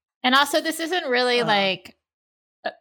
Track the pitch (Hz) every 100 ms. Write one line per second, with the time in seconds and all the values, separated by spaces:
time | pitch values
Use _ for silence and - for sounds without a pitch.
0 | _ _ 247 269 285 330 320 320 330 359
1 | 311 247 247 240 226 208 196 185 - -
2 | _ _ _ _ _ _ - -